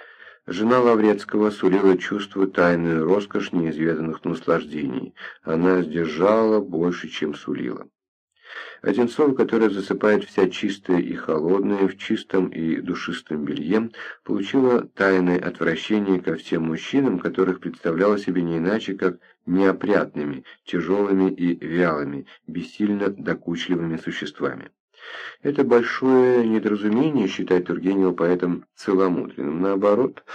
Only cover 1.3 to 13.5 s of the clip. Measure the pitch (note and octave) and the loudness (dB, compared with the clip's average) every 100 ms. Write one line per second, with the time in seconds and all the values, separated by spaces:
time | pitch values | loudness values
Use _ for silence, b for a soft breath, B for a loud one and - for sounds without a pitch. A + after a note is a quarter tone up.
1.3 | G#2+ G#2 G2+ F#2+ G2 G2 F#2 - G#2 G2+ | 0 0 2 2 4 4 4 0 -6 -6
2.3 | G2 F#2+ F#2 F2 F2 E2+ D#2+ D#2+ G2+ G2+ | -2 0 2 2 2 0 0 2 0 0
3.3 | G#2 - F2+ E2 D2+ E2 D#2+ D#2+ D#2 F2+ | -6 -4 -2 -2 -2 -2 -2 -4 -6 -6
4.3 | D#2+ E2+ E2 D2 D2+ C#2 B1 - - B | -4 -2 -2 -2 -8 -6 -6 -10 -14 B
5.3 | B D#2+ E2 F2 F#2 D#2 E2 D#2+ D2+ G2 | B -4 2 2 2 0 -2 -4 2 2
6.3 | A2 A2 G#2+ F2+ D#2+ F2 F2 - - D2+ | 4 4 2 0 -2 -2 -2 -8 -6 -6
7.3 | C#2+ - C2+ B1 - - _ _ _ _ | -6 -8 -6 -6 -10 -14 _ _ _ _
8.3 | _ B B B B - G2+ A#2+ - D3 | _ B B B B -2 0 0 2 2
9.3 | B2+ A2 A2+ A2 G2 G2 F#2+ G#2+ G2+ - | 2 2 2 2 0 -4 0 2 2 0
10.3 | - F#2 - G2+ G2 - F2 - D#2+ - | 2 2 2 -4 -4 0 0 0 -6 -4
11.3 | D#2 D#2+ G2 G#2 G2 F#2+ - - A2 - | -2 2 2 2 2 0 -2 -4 -4 -2
12.3 | F#2+ F#2 D#2 E2 D#2 E2+ E2 - E2 - | -2 -2 -2 -4 -4 -4 -6 -6 -10 -8
13.3 | D#2 C#2+ | -6 -6